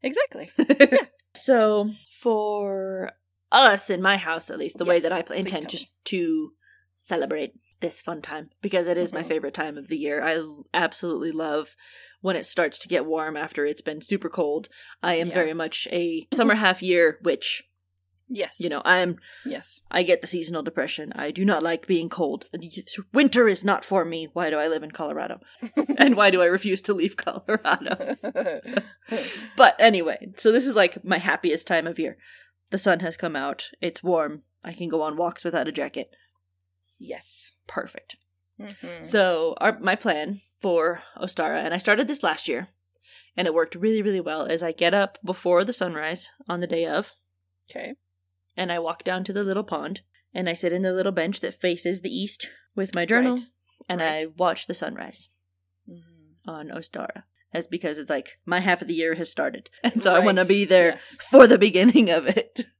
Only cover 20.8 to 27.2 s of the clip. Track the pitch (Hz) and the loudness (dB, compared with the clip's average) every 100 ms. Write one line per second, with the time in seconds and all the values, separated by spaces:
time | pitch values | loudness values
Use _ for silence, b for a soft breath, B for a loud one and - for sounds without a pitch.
20.8 | 139 - 151 - 147 175 196 165 165 165 | -6 -6 -10 -8 -8 0 0 2 0 -4
21.8 | - 175 165 - 156 147 - - 165 - | 0 -2 -2 -4 -4 -4 -10 -14 -12 -14
22.8 | - - - 247 285 247 233 190 196 196 | -12 -14 -2 2 4 4 4 2 0 0
23.8 | - 196 165 165 160 170 170 151 156 156 | 0 -2 0 -6 -8 -4 -2 -2 -2 -2
24.8 | 151 - 151 151 - - B B 233 - | -6 -10 -8 -6 -8 -12 B B -6 -4
25.8 | 294 - 277 214 202 185 175 190 208 185 | -2 4 4 6 6 6 4 2 -2 -4
26.8 | - 196 180 - | -2 -2 -2 -2